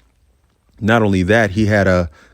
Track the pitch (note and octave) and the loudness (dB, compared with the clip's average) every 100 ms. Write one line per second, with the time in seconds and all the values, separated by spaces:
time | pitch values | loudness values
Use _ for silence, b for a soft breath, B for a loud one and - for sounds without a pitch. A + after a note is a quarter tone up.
0 | _ _ _ _ _ _ _ _ G2+ A#2 | _ _ _ _ _ _ _ _ -2 0
1 | G#2+ F#2+ F2+ A2 G#2+ F#2+ G#2+ G#2 F#2 F2+ | 2 0 0 0 0 -2 -2 0 2 0
2 | E2+ b b | -2 b b